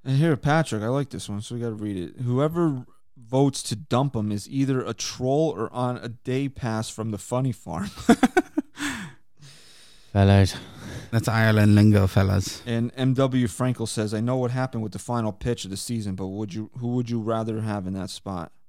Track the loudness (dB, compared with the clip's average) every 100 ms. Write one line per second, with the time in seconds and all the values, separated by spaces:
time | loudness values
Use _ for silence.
0 | 2 2 4 2 2 2 2 -2 0 -2
1 | -2 -8 -8 -8 -6 -6 -6 -4 -4 -4
2 | -6 -6 -2 2 2 2 0 0 -8 -20
3 | -20 -20 -2 2 2 0 -6 -8 0 0
4 | 0 -2 -2 -4 -4 -2 0 0 -4 -6
5 | -8 -4 0 2 2 -2 -6 -2 -4 -4
6 | -10 -10 -4 -2 -4 -4 -4 -4 -4 -6
7 | -6 -6 -4 -2 -2 -4 -8 -6 -8 -2
8 | 4 4 4 0 -2 -8 -8 -8 -8 -6
9 | -12 -16 -20 -20 -20 -20 -20 -20 -20 -20
10 | -2 4 6 8 6 0 -14 -16 -14 -12
11 | -4 -2 0 4 4 6 8 8 8 6
12 | 4 4 4 2 -2 -8 -6 -2 -4 0
13 | 0 2 2 2 0 0 -2 -2 -4 -2
14 | -2 -2 -2 0 -2 -2 -4 -4 -6 -8
15 | -4 -2 -2 -4 -4 -4 -6 -8 -6 -4
16 | -4 -6 -6 -6 -6 -8 -10 -8 -4 -2
17 | -2 -4 -2 -2 -2 -4 -4 -4 -4 -6
18 | -8 -10 -8 -8 -10 -16